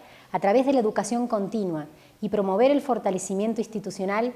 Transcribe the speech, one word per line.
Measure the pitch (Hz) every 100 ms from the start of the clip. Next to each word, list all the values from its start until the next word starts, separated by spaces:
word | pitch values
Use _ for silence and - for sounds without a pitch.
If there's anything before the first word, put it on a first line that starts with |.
| - - -
a | 175
través | 196 240 262
de |
la | 269
educación | 214 214 196 240 240
continua | 214 190 226 185 156 147 - - _
y | 214
promover | 214 190 190 254
el | 285
fortalecimiento | - 220 202 185 - 196 220 226
institucional | 214 208 190 202 190 208 247